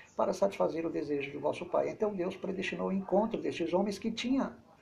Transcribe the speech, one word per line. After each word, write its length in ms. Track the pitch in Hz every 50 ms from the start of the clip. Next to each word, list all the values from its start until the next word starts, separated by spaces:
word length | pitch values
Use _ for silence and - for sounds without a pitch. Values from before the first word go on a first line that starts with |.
| - - - -
para 160 | 220 196 185
satisfazer 520 | - 202 196 190 - 185 165 147 160 165 165
o 20 |
desejo 420 | 151 165 151 143 147 143 135 139
do 80 | 143 143
vosso 280 | 135 151 - - 180 -
pai. 220 | - 143 139 147
Então 240 | - - 214 208 208
Deus 220 | 180 170 185 185
predestinou 520 | - - 190 185 190 185 - 180 175 185 185
o 40 |
encontro 480 | 190 196 190 - 185 196 220 226 - 156
destes 320 | - - - - 170 156
homens 280 | 170 185 202 208 190 -
que 120 | - 226
tinha 460 | - - - 247 269 262 208 - - - - - - -